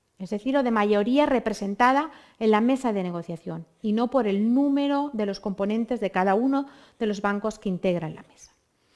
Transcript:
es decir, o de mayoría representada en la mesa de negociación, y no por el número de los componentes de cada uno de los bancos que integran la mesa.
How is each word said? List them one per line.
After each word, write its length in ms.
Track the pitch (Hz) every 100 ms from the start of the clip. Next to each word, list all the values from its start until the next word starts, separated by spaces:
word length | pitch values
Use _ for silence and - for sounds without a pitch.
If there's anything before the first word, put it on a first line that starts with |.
| _ _
es 120 | 190
decir, 260 | 208 254 277
o 80 |
de 80 | 247
mayoría 520 | 226 208 208 208 269 302
representada 840 | 254 226 208 202 202 247 269 311 - - _
en 100 | 226
la 100 | 214
mesa 320 | 233 262 254
de 120 | 202
negociación, 600 | 180 175 170 165 - 165 170 _
y 120 | 220
no 180 | 214 240
por 160 | 269 220
el 260 | 196 214
número 580 | 247 285 277 285 285 294
de 140 | 233 202
los 120 | 196
componentes 640 | 214 190 202 220 226 240
de 100 | 196
cada 240 | 185 190
uno 320 | 196 262 277 277 - - _
de 80 | 226
los 160 | 208
bancos 380 | 202 202 214 -
que 80 | 208
integran 480 | 180 190 175 160 156
la 80 |
mesa. 240 | - _ - _ _ _ _